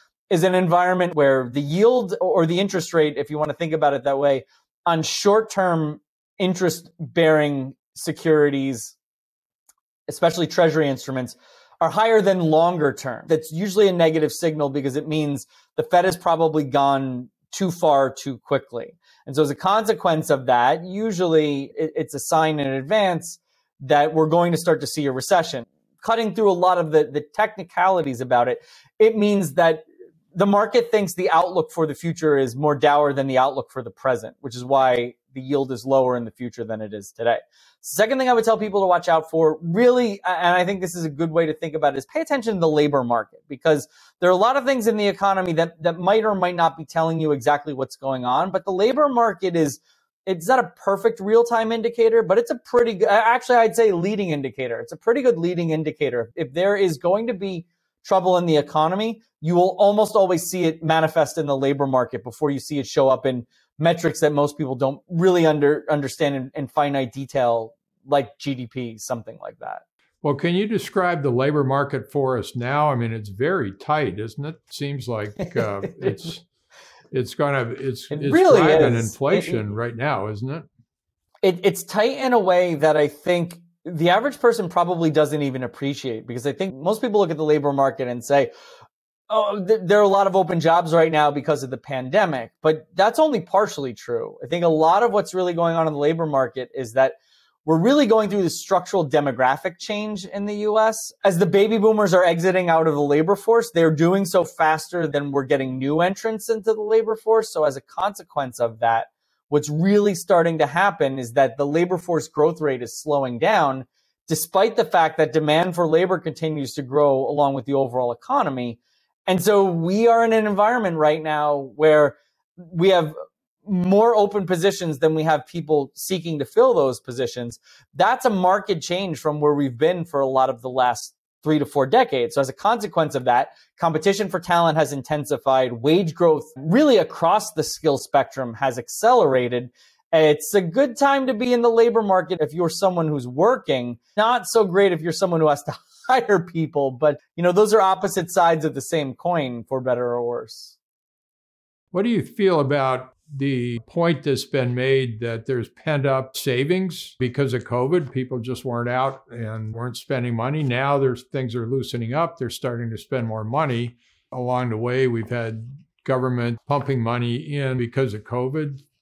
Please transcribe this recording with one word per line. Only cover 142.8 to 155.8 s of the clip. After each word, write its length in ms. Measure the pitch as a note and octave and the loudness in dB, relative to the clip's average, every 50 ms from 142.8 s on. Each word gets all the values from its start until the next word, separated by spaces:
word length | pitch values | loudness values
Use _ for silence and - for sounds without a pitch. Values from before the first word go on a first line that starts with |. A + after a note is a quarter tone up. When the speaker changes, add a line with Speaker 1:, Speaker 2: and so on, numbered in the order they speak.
| G3 F#3+ F3+ F3 E3 D#3 | 0 0 0 0 -2 -2
Speaker 1:
who's 180 | D3+ C#3 A#2+ | -2 -4 -6
working. 720 | B2 B2 C3+ F3 A3+ C4 B3 - - C#3 B2+ B2 A#2+ A#2+ - _ _ _ | -6 -2 2 2 2 2 2 0 -2 -2 -2 -4 -6 -10 -12 _ _ _
Not 300 | - G#3+ A3+ B3 A#3+ G3 | 0 0 2 2 0 -2
so 160 | - - A#3 G#3+ | 0 2 2 2
great 300 | G3 E3+ F#3+ G3+ F#3+ F3+ | 2 4 4 4 4 2
if 80 | D#3+ | 0
you're 100 | D#3 F3 | -2 -4
someone 300 | D#3 - G3 F3+ E3+ E3 | -4 -2 -2 0 2 2
who 80 | D#3+ D3+ | 2 2
has 160 | C#3+ C#3+ - | 2 0 -2
to 100 | - - - _ _ | -8 -12 -12 _ _
<laughs> 180 | _ _ - - | _ _ -2 0
hire 300 | B3+ C4 A#3 - G#3 F3+ | 0 0 2 2 2 2
people, 540 | F3 F3 - E3 D#3+ C3+ - D3 C#3 C3+ C3 | 0 -2 -4 -4 -4 -2 -2 -2 -2 -2 -2
but, 260 | B2 D3+ D3+ C#3+ - _ _ _ | 0 0 0 0 0 _ _ _
you 80 | - E3+ | -2 0
know, 80 | F3+ | 2
those 240 | F3+ F#3+ G#3+ G3+ G#3 | 4 4 4 4 4
are 60 | A3 | 4
opposite 500 | G3 F#3+ F#3+ F#3 G3+ F#3+ - F#3+ F3 E3+ | 4 4 2 0 -2 -4 -4 -4 -6 -2
sides 340 | - F#3+ E3+ E3+ E3 D#3+ D3 | 0 2 4 4 4 2 0
of 100 | D#3 C3+ | -2 -4
the 60 | C#3 | -6
same 340 | - - - D#3+ D3 C3+ B2 | -6 -4 -4 -4 -4 -4 -8
coin, 500 | - - F3 F3+ E3 C#3+ B2+ A#2+ A#2 A2 | -8 -6 -4 -2 -2 -2 -4 -6 -10 -10
for 160 | - C3+ C3 | -6 -6 -4
better 260 | B2 B2+ B2 A#2+ B2 | -2 -2 -2 -2 -2
or 180 | A#2+ A#2+ A#2+ A#2+ | -2 -4 -4 -4
worse. 540 | A#2+ A#2+ A#2+ B2 A#2 - - - - _ _ _ _ _ _ _ _ _ _ _ _ _ _ _ _ _ _ _ _ _ _ _ _ | -4 -6 -8 -10 -12 -16 -20 -20 -20 _ _ _ _ _ _ _ _ _ _ _ _ _ _ _ _ _ _ _ _ _ _ _ _
Speaker 2:
What 120 | - F3+ G3 | -4 -2 0
do 80 | A#3+ | 0
you 120 | A#3 G3 - | 0 0 -2
feel 380 | - - - G3+ F#3+ F3 D#3 | -4 -2 0 2 2 4 2
about 520 | C#3+ C3 D3 C#3+ C3+ C3 C3 B2+ - - _ _ _ _ D3 | 2 2 0 0 0 0 -2 -2 -6 -10 _ _ _ _ -10
the 460 | C3+ C#3 C#3 C3+ B2+ A#2+ B2 A#2+ A#2 - _ | -6 -4 -2 -2 -2 -4 -4 -6 -8 -10 _
point 340 | - E3+ E3+ E3+ E3 - - | -4 -2 0 0 0 -2 -2
that's 220 | D3 C3+ C3+ - | -2 -2 -4 -4
been 280 | - - C#3 B2+ B2 B2 | -4 -4 -2 -2 -2 -2
made 460 | B2 B2+ C3+ C3+ C3+ C3 B2 A2+ A2 | -2 0 2 2 0 0 -2 -6 -8
that 280 | A#2+ A#2 A#2 A2+ A2+ | -8 -6 -6 -6 -6
there's 220 | - C3 A#2+ A2+ - | -4 -4 -4 -4 -6
pent 360 | _ _ | _ _